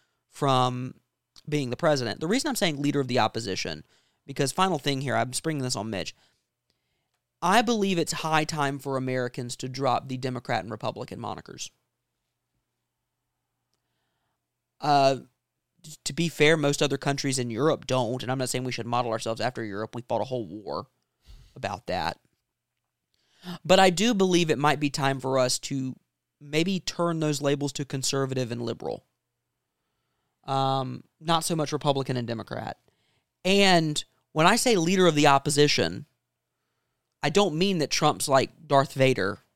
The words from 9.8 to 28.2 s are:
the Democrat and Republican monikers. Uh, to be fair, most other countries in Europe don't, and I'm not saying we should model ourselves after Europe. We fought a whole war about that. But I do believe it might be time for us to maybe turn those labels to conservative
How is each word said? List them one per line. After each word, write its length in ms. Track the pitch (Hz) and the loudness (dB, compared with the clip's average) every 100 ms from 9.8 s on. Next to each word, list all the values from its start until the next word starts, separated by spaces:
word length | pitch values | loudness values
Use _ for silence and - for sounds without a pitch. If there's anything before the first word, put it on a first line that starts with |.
| 135 120 131 | -2 -2 -4
the 80 | 131 | -6
Democrat 460 | 131 123 - 117 | -6 -6 -4 -6
and 100 | 117 | -6
Republican 480 | 113 113 110 123 - | -8 -8 -8 -12 -10
monikers. 500 | 107 78 - - - _ _ _ _ _ _ _ _ _ _ _ _ _ _ _ _ _ _ _ _ _ _ _ _ _ _ _ _ _ _ _ | -10 -12 -14 -14 -16 _ _ _ _ _ _ _ _ _ _ _ _ _ _ _ _ _ _ _ _ _ _ _ _ _ _ _ _ _ _ _
Uh, 380 | 147 143 139 135 127 _ _ _ _ _ 156 - - | 2 4 4 2 -6 _ _ _ _ _ -20 -12 -6
to 80 | |
be 160 | 139 170 | -2 -2
fair, 260 | - 151 160 | 4 6 6
most 260 | 143 143 | 2 0
other 160 | 143 135 | 0 0
countries 400 | 143 139 139 131 | -2 -2 -2 -2
in 120 | 120 | -2
Europe 360 | 110 156 135 - | 0 0 0 0
don't, 380 | 127 117 127 | 0 0 -4
and 80 | 113 | -4
I'm 60 | 131 | -4
not 100 | 127 | -4
saying 160 | 131 | -4
we 80 | 127 | -4
should 140 | 120 113 | -6 -4
model 260 | 123 120 | -2 -2
ourselves 300 | 113 113 110 | -2 -4 -2
after 200 | 117 120 | -4 -4
Europe. 320 | 110 98 110 | -6 -6 -8
We 100 | 120 | -10
fought 180 | - 113 | -4 -4
a 40 | 107 | -2
whole 220 | 127 92 | -6 -8
war 400 | 107 87 78 127 _ _ _ - - - | -12 -8 -8 -8 _ _ _ -20 -20 -20
about 340 | - 98 101 - | -10 -8 -8 -6
that. 300 | 90 80 - _ _ _ _ _ _ _ _ _ _ _ _ 180 175 156 | -4 -4 -6 _ _ _ _ _ _ _ _ _ _ _ _ -16 -8 4
But 140 | 185 | 6
I 100 | 190 | 6
do 240 | 170 226 | 6 2
believe 360 | 208 185 175 160 | 4 4 4 4
it 80 | 131 | 2
might 220 | 151 147 | 2 0
be 100 | 143 | -2
time 300 | 143 135 135 | 0 -2 -2
for 180 | 127 135 | 0 2
us 220 | 127 - | 2 0
to 380 | - 139 131 - _ _ _ _ | -4 -6 -6 -10 _ _ _ _
maybe 400 | 143 156 175 185 | -4 0 0 0
turn 400 | - - 170 160 | -4 -2 -2 0
those 220 | 151 143 | 0 0
labels 320 | 143 143 143 | 0 0 -2
to 100 | - | -6
conservative 720 | 139 135 - 135 | -8 -4 -2 -2